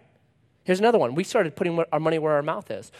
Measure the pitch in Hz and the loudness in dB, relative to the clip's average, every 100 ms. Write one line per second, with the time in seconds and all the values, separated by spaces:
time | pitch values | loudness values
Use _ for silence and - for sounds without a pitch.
0 | _ _ _ _ _ _ - 185 220 220 | _ _ _ _ _ _ -4 2 4 4
1 | 123 147 196 233 160 - 175 170 165 151 | 2 -2 -2 0 0 -2 -2 -2 -2 0
2 | 160 160 151 147 151 202 - 101 110 | 0 0 0 0 -2 -6 -8 -12 -12